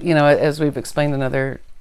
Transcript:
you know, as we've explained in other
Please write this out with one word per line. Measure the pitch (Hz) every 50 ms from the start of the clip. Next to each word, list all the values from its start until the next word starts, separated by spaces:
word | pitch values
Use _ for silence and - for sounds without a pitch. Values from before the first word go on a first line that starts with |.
you | - 175 160
know, | 151 147
as | 147 143 - 127 156 143 147
we've | 156 147 135
explained | 135 - - - 151 147 147 143
in | 135
other | 135 131 135 135 135 135 127 - - - - -